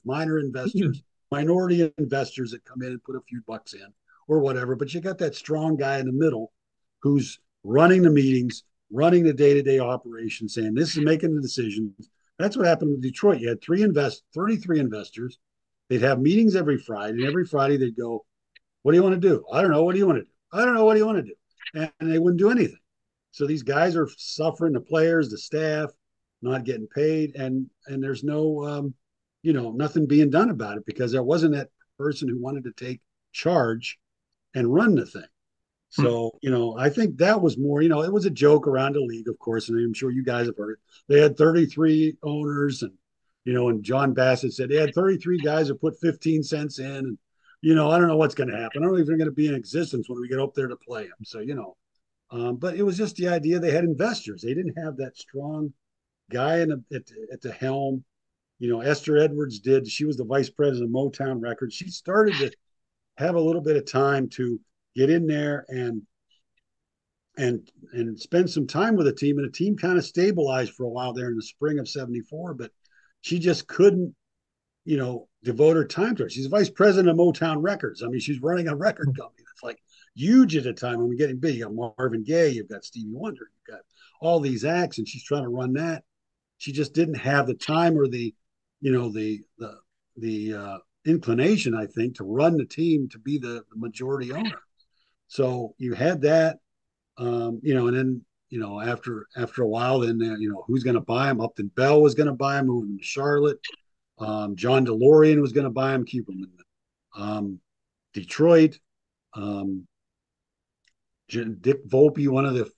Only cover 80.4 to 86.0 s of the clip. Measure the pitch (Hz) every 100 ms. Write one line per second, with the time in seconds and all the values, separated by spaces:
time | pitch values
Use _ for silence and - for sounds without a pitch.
80.4 | 233 156 123 - 120 120 120 123 147 127
81.4 | 156 123 110 110 120 - 127 113 107 165
82.4 | 160 120 101 101 - 123 107 120 214 139
83.4 | 110 _ - 107 _ _ _ - 160 170
84.4 | 139 117 131 175 170 - 110 131 - 147
85.4 | 123 120 127 135 165 160